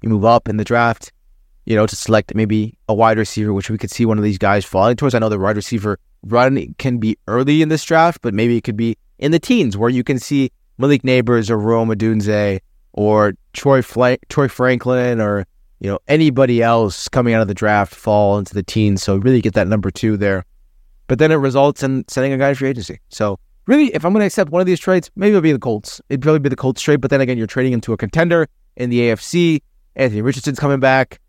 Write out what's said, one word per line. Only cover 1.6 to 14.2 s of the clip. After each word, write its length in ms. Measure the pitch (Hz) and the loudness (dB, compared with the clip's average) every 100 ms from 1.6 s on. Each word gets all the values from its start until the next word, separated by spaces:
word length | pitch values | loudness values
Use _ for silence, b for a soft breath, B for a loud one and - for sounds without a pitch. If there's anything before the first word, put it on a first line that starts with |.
you 120 | - 110 | -2 0
know, 100 | 110 | 0
to 100 | - | -2
select 380 | - 110 98 | 0 0 0
maybe 420 | 104 110 107 107 - - | -4 -2 -2 -4 -8 -6
a 60 | |
wide 240 | 107 113 110 | 0 2 2
receiver, 340 | 107 - 107 | -2 -4 -2
which 180 | 98 95 | -4 -4
we 80 | 107 | -8
could 120 | 101 | -8
see 140 | - | -2
one 140 | 117 107 | 0 0
of 60 | |
these 140 | 104 98 | 0 0
guys 260 | 104 101 | 0 0
falling 320 | 95 92 104 120 | 0 0 2 2
towards. 180 | 143 | 0
I 40 | 120 | 0
know 100 | 110 | 0
the 100 | 107 | -2
wide 180 | 95 104 | -2 -2
receiver 420 | 98 117 104 98 _ _ | -4 -6 -4 -6 _ _
run 500 | 101 117 127 135 73 - | -4 2 2 0 -6 -6
can 200 | 139 123 | -4 -2
be 180 | 110 110 - | -2 -4 -4
early 340 | 117 135 151 | -2 2 2
in 60 | 156 | 2
this 160 | 156 | -2
draft, 360 | - 160 165 170 | 0 2 2 0
but 120 | 120 | -6
maybe 220 | 101 117 117 | -2 0 0
it 80 | |
could 120 | - 107 | -2 -4
be 220 | 117 110 _ _ | -4 -4 _ _
in 120 | 143 | 0
the 80 | 165 | 0
teens 380 | - 247 143 101 | 2 0 0 0
where 140 | 113 | 0
you 120 | 127 | 0
can 160 | 117 135 | -2 -4
see 320 | - 143 131 _ _ _ | -2 -2 -2 _ _ _
Malik 240 | 135 143 | 2 2
Nabers 480 | 131 127 117 120 104 | 2 0 2 0 0
or 80 | 113 | -2
Rome 320 | 107 113 113 | 0 0 0
Odunze 680 | 110 110 110 104 104 104 95 _ _ _ | 0 0 0 0 0 0 -2 _ _ _
or 400 | - 104 107 104 - _ | -2 2 2 2 -2 _
Troy 300 | - 143 135 | -4 2 2
Fla-, 340 | 117 - 123 127 | 2 0 0 0